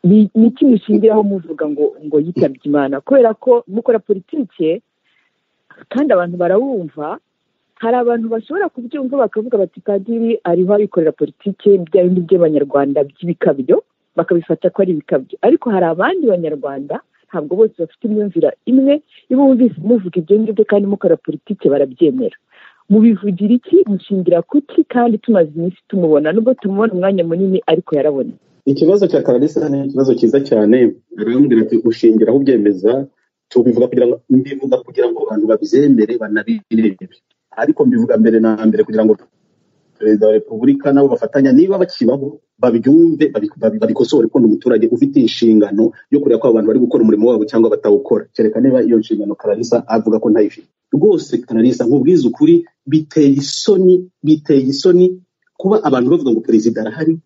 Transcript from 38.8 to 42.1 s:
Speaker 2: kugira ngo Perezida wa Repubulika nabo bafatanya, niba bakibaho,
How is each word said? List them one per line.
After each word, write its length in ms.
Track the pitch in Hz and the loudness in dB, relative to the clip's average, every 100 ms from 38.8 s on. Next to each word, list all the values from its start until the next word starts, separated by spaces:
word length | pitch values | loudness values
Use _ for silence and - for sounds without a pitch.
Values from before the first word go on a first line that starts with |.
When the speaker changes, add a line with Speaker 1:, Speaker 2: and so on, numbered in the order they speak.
Speaker 2:
kugira 220 | 107 110 110 | -2 0 0
ngo 80 | 107 _ _ _ _ _ _ _ _ | 0 _ _ _ _ _ _ _ _
Perezida 260 | 107 107 107 | 0 2 2
wa 60 | |
Repubulika 600 | 107 - 110 131 139 143 | 2 -2 -2 0 0 0
nabo 140 | 139 139 | 2 2
bafatanya, 440 | - - 143 135 | 0 -2 0 4
niba 240 | 127 190 196 | 4 4 0
bakibaho, 640 | 185 - 240 | -4 -2 -2